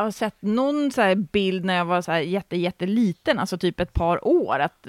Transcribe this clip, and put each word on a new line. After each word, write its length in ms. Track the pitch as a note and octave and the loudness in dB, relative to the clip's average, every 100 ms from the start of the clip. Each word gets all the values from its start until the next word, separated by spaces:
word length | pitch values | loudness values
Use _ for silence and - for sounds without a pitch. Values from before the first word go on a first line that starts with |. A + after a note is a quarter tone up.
har 60 | G#3+ | -2
sett 320 | G3 A3 - | -2 -6 -4
någon, 480 | G3 A3+ C4+ D4 C#4+ | -2 0 0 0 -2
så 120 | C4 | 2
här, 120 | G3+ | 2
bild 500 | F#3+ F3+ G#3 F#3+ F#3 | 2 0 0 0 0
när 120 | F#3 F3+ | 0 0
jag 80 | |
var, 180 | E3+ F3+ | 0 -2
så 100 | E3+ | 0
här, 80 | E3 | -2
jätte, 360 | D#3 F#3+ - F3 | 0 -4 -2 -4
jätteliten, 840 | F3 - F3+ A3 A3 E3 - C4 | -2 -4 -2 2 2 0 -2 0
alltså, 200 | F3+ F3+ | -2 -2
typ, 220 | F3+ - | -2 -2
ett 120 | F3 | -4
par 360 | - E3+ F3 - | -2 0 0 2
år, 300 | F4 G3 C3 | 2 2 0
att, 280 | D3 - | -2 -6